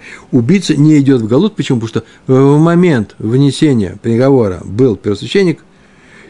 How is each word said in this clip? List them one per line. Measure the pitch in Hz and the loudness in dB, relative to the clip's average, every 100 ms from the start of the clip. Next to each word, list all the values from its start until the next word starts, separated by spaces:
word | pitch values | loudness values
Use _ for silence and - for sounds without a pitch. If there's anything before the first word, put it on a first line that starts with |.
| - - - | -10 -20 -4
убийца | 127 117 196 - - | -2 0 0 0 0
не | 156 151 | 2 4
идёт | 135 131 | 2 0
в | 107 | 0
галут. | 127 208 - | 0 0 -4
Почему? | 139 127 | -4 -4
Потому | 110 113 | -4 -8
что | - - - | -10 -10 -2
в | 131 139 147 | 2 4 4
момент | 160 170 180 127 101 - | 2 2 2 0 -4 -8
вынесения | 107 131 143 - 156 123 92 98 | -4 0 0 0 0 0 -2 -6
приговора | 117 117 131 135 104 87 92 | -4 0 2 2 0 -4 -8
был | 101 131 98 | -2 0 0
первосвященник, | 110 98 120 202 185 147 _ _ _ _ _ - - | -4 -6 -4 -2 -2 -4 _ _ _ _ _ -20 -20